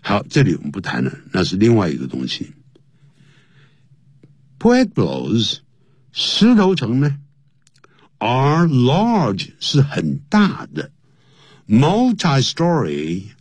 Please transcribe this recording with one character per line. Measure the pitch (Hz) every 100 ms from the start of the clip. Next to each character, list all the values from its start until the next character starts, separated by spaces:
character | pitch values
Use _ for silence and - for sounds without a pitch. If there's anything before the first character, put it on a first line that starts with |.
好， | - 101 -
这 | -
里 | 131
我 | 87
们 | -
不 | 85
谈 | 92 -
了， | - - -
那 | 92
是 | 87 95
另 | 110 117
外 | 92
一 | 69
个 | 67
东 | 64 64
西。 | - - - _ _ _ _ _ _ _ _ _ _ _ _ _ _ _ _ - _ _ _
Pueblos， | 220 247 254 - 92 67 64 110 107 - _ _ _ _ _
石 | - - - 214
头 | 247 190
城 | 190 107 123
呢 | 143 143 - _ _ _ _ _ _ _ _ _
，are | 107 123 139 151 170
large， | 139 123 156 226 226 139 95 - -
是 | - 147
很 | 139 - - 139 -
大 | 311 190 143 -
的 | 151 - _ _ _ _ _ _ - _
，multi-story | 107 139 202 254 226 175 139 123 - 170 170 95 73 78 87 101 -